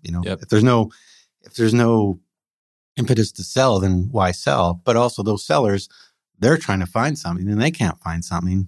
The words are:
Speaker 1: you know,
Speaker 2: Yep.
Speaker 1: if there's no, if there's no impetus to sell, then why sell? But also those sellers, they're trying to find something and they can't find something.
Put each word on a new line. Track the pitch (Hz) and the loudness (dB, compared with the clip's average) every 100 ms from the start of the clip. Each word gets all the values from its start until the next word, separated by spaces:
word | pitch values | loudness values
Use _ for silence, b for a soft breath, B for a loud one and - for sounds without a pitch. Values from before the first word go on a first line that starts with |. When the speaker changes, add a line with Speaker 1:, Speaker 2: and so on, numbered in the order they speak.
Speaker 1:
you | 85 | -8
know, | 87 | -6
Speaker 2:
Yep. | 92 95 | -6 -8
Speaker 1:
if | - | 0
there's | 107 | 2
no, | 123 120 110 B B B B _ | 4 4 0 B B B B _
if | - - | -16 -2
there's | 113 | 2
no | 120 117 113 101 87 _ _ _ _ _ _ _ - | 4 4 2 0 -4 _ _ _ _ _ _ _ -6
impetus | 120 113 107 | 0 0 0
to | - | -4
sell, | 92 127 131 98 | -6 0 2 2
then | 95 90 95 | 2 0 0
why | 110 92 | 0 -2
sell? | 87 139 139 87 87 | -2 -2 2 0 0
But | - 113 | 0 2
also | 120 - | 2 -2
those | 98 101 - | -4 -4 0
sellers, | 151 110 98 - b b b _ - | 0 2 -2 -6 b b b _ -2
they're | 110 165 | 2 2
trying | - 98 | 0 -2
to | 87 | -2
find | 113 143 147 | -2 -2 -4
something | 85 87 98 | -6 -6 -2
and | 104 | 0
they | 139 | -2
can't | 170 98 - | 0 -4 -2
find | 92 82 | -6 -6
something. | - 87 90 92 | -4 -4 -2 -2